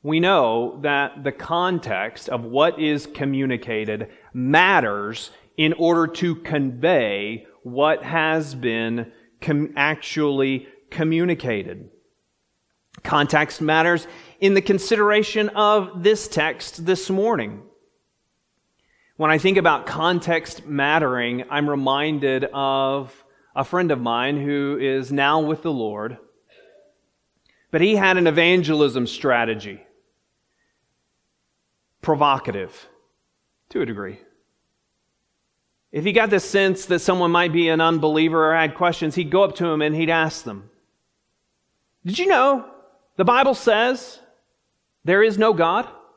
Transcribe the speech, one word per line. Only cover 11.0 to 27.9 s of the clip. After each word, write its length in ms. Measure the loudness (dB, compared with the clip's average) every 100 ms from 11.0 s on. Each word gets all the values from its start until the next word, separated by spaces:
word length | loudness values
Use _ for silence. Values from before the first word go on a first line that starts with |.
| -2 0 0 -2 -4 -6 -6 -14 -18 _ _ _ _ _ _ _ _ _ _ -16
Context 580 | -2 0 2 2 0 -4
matters 460 | 0 2 2 0 -4 -20 -20 _
in 140 | 2
the 80 | 2
consideration 840 | 2 0 2 2 4 2 0 -2 -2
of 520 | 2 2 2 0 0
this 260 | 2 2 -2
text 580 | -2 -2 -4 -14 -8 -2
this 240 | -2 -2
morning. 520 | -2 0 -2 -4 -10 -20 _ _ _ _ _ _ _ _ _ _ _ _ _ _ -2
When 140 | 2
I 60 | 4
think 220 | 4 4
about 280 | 4 2 -2
context 800 | -2 0 0 0 -2 -4 -16
mattering, 800 | -8 -2 2 2 2 -2 -4 -6 -6
I'm 180 | -4 -2
reminded 800 | -2 0 0 -2 -2 -2 -2 -4
of 680 | -4 -2 0 -2 -4 -8 -18 _ _ _
a 100 | -8
friend 260 | -4 -2 0
of 100 | -2
mine 420 | -2 -2 -2 -2
who 360 | -2 -4 -4 -2
is 320 | -2 -2 -2
now 280 | 0 2 2
with 220 | 0 -4
the 100 | -4
Lord, 440 | -4 -4 -6 -8 -10 -20 _ _ _ -20 _ _ _ _ _ _ _ _ _ _
but 120 | 2
he 140 | 4